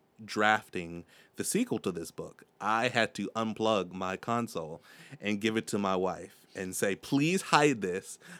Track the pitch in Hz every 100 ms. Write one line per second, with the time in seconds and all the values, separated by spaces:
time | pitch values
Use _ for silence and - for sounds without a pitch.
0 | _ - 107 110 107 107 - 92 85 85
1 | - - - - - 196 247 143 101 85
2 | 85 - 80 - - - 101 113 123 117
3 | 107 - 101 113 113 104 110 107 90 92
4 | 92 92 - 117 113 92 78 80 - -
5 | - - 101 104 110 110 - 107 98 95
6 | 92 82 90 - - - 92 92 101 95
7 | - 139 156 185 - 151 151 117 95 92
8 | - - - -